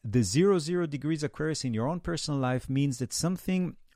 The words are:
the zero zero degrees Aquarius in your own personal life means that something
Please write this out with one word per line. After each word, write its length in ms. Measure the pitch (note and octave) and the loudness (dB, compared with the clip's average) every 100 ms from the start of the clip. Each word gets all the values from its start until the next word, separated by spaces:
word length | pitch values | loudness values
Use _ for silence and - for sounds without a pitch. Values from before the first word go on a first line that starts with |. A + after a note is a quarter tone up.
the 200 | A#2 B2 | 0 2
zero 340 | G2 A#2+ F#3+ F#3+ | 4 4 4 4
zero 300 | D3+ F3+ E3+ | 2 -2 -2
degrees 340 | C#3+ D3 D#3+ | -4 -2 -2
Aquarius 420 | D3 - D3+ D3+ | -4 -4 -4 -2
in 120 | B2+ A2 | -2 0
your 120 | B2 | 0
own 120 | F3 | -2
personal 400 | - E3 - C#3+ | -4 -4 -2 0
life 280 | B2+ B2+ - | 0 -2 0
means 300 | C3+ C#3 B2 | 0 0 0
that 160 | B2 | -4
something 600 | - E3+ F#3 - F#3 F3+ - - | -2 -2 -2 -2 0 0 -6 -14